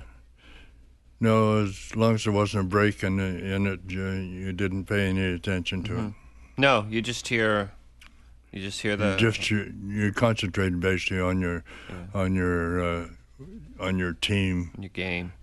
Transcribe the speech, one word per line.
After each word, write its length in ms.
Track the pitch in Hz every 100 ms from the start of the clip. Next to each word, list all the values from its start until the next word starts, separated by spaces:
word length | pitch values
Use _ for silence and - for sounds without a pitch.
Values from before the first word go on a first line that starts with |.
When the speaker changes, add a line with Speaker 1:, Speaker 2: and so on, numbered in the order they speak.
| - - - - - - - - - - - -
Speaker 1:
no, 440 | 113 110 107 107
as 320 | 104 98 - 110
long 200 | 113 110
as 80 | 110
there 80 |
wasn't 320 | 101 101 104 92
a 20 |
break 360 | 104 104 101
in, 160 | 98 95
in 460 | 95 87 98 98 98
it, 120 | 92 90
you, 180 | 92 95
you 420 | 95 92 90 95
didn't 320 | 92 98 95 87
pay 220 | 104 98
any 160 | 92 95
attention 500 | 87 101 92 85 95
to 100 | 101
it. 40 | 110
Speaker 2:
Mm-hmm. 640 | 107 104 - - - -
No, 240 | 139 120 104
you 120 | 113
just 260 | 110 117 -
hear, 420 | 120 110 104 98 - - - - - - - -
you 100 | 98
just 200 | 98 -
hear 100 | 113
Speaker 1:
You 60 | 104
Speaker 2:
the 180 | 104 95
Speaker 1:
just, 320 | 113 104 -
you, 240 | 107 98 101 98
you 240 | 104 104
concentrated 680 | 101 120 110 98 95 95 90
basically 400 | 92 92 - 95
on 180 | 90 92
your, 240 | 90 85 - - -
Speaker 2:
Yeah. 60 | 92 87 101
Speaker 1:
on 140 | 95 95
your, 480 | 90 87 85 87
uh, 240 | 87 85 85 - - - 135 - - -
on 180 | 92 95
your 160 | 90
team 580 | 82 - 101 95 90 85 -
Speaker 2:
Your 120 | 98
game. 420 | - 92 87 87 -